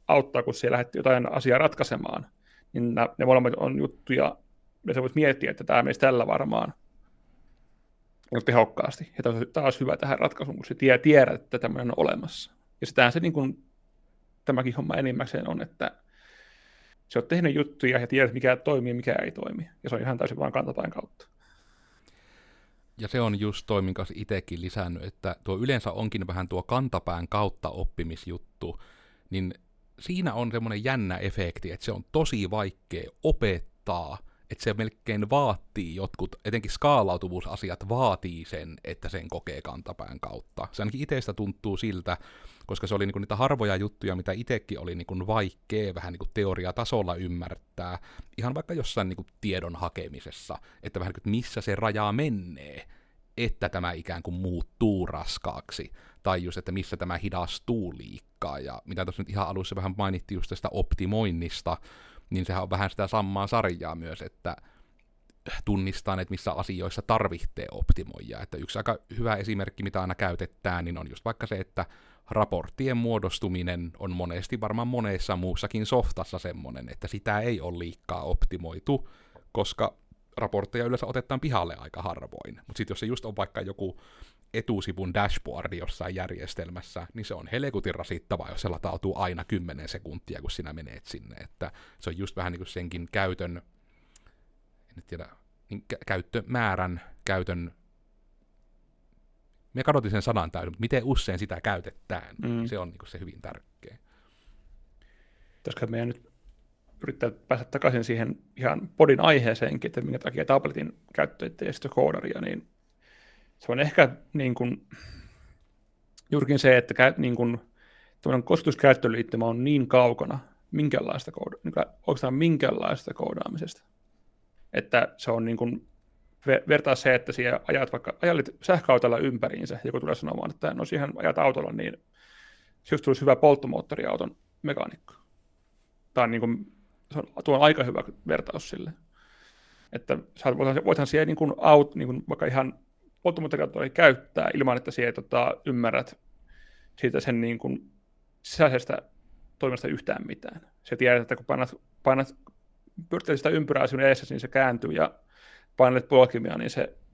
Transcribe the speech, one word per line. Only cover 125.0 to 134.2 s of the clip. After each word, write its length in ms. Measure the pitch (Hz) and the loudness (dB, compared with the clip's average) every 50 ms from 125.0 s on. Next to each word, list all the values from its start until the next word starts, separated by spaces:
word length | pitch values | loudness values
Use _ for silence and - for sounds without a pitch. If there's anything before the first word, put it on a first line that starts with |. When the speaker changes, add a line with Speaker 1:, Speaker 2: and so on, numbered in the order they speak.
| - - - | 2 2 -2
Speaker 1:
se 140 | - - - | -8 -4 -2
on 140 | 113 117 113 | -2 0 0
niin 120 | 113 117 | -2 -2
kuin 300 | - 120 120 - - - - _ _ _ _ _ _ _ _ _ _ - | -2 -2 -4 -4 -6 -8 -14 _ _ _ _ _ _ _ _ _ _ 2
ve-, 160 | 139 131 131 - | 4 4 4 6
vertaa 280 | - 151 143 - 143 131 | 4 4 4 6 4 2
se, 200 | - - 135 127 | 4 6 4 4
että 160 | 123 - - | 4 2 -2
siellä 280 | - - 123 123 127 123 - | -4 -2 0 0 0 0 0
ajat 240 | - - 135 131 - | 0 2 2 2 0
vaikka, 260 | - 117 - - - - | -2 -6 -6 -8 -4 0
ajelit 280 | - 175 170 156 - - - - | 2 2 4 2 0 -2 -8 -6
sähköautolla 560 | - - 180 165 - - 127 123 123 120 117 | 2 2 2 4 6 6 6 6 6 4 4
ympäriinsä, 640 | - - 135 123 110 - - - - - - - - - | 4 2 0 0 0 -2 -2 -2 -4 -6 -6 -8 -6 -4
joku 160 | - - - | -4 -2 -2
tulee 160 | - 76 - | -2 -2 -2
sanomaan, 360 | - 156 - - - - - | -2 -2 -4 -4 -4 -4 -6
että 220 | - - - 151 - | -6 -4 -4 -4 -2
no 120 | - 165 | -2 -4
siihen 280 | - 175 147 143 143 - | -2 -2 -2 -2 -2 -4
ajat 200 | - - 165 - | 0 0 2 4
autolla, 340 | - 147 135 - - 147 - | 6 4 4 4 2 -4 -4
niin 220 | - - - - - - _ _ _ _ - - - - - - - _ _ _ _ _ _ | -4 -4 -6 -6 -8 -10 _ _ _ _ -20 -20 -20 -20 -20 -20 -20 _ _ _ _ _ _
sinusta 220 | - 151 139 - | -2 -2 0 2
tulisi 160 | 139 131 - | 2 2 4
hyvä 140 | 143 135 127 | 6 6 6
polttomoottoriauton 1000 | - - 147 143 139 139 - - - - - - - - - - - | 8 8 8 8 6 2 -4 -4 -4 -6 -6 -6 -4 -2 -2 -2 -2